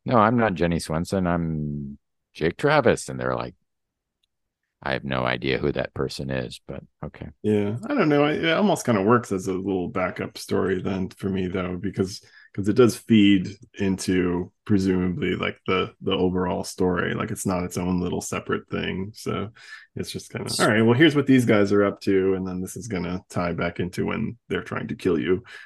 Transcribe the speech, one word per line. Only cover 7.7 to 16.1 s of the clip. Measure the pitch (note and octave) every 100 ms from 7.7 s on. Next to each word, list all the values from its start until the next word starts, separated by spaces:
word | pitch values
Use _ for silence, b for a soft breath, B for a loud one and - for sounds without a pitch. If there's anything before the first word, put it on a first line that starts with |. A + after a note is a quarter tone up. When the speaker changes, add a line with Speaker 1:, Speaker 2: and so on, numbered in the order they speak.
| A#2 A3+
Speaker 2:
I |
don't | C#4+ D#3
know. | D3 D3
It, | D3+
it | E3
almost | D#3+ G3+ D#3+ -
kinda | G#2
works | G2 A#2+ -
as | G2 F#2+
a |
little | F#2 G2 F#2+ F2
backup | F#2+ F2+ - G2 -
story | - G2+ F#2+ F#2
then | F#2+ F#2+ F#2
for | - G2
me, | F#2+ F2+
though, | F#2 F2+ F2+
because, | G2 - F#2+ - b b b
'cause | - G2
it | G#2
does | A#2 -
feed | - A2 G2+ G2 F2 - - -
into | G2 F#2 - F#2 F2+ F2 F#2+ _
presumably, | - G2+ F#2+ F#2 F#2 F2+ F#2 F#2
like, | F#2 - -
the, | F#2+ F2+ -
the | G2